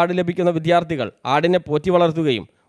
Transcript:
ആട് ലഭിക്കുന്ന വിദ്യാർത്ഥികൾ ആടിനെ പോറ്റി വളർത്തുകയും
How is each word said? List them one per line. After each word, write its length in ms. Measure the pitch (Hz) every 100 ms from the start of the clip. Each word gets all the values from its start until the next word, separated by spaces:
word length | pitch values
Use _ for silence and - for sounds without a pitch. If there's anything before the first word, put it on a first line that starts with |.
ആട് 120 | 170 180
ലഭിക്കുന്ന 340 | 175 175 175 165
വിദ്യാർത്ഥികൾ 520 | 160 170 165 156 107 - 123
ആടിനെ 260 | 143 165 180 151
പോറ്റി 240 | 147 165 180
വളർത്തുകയും 480 | 170 160 156 117 - _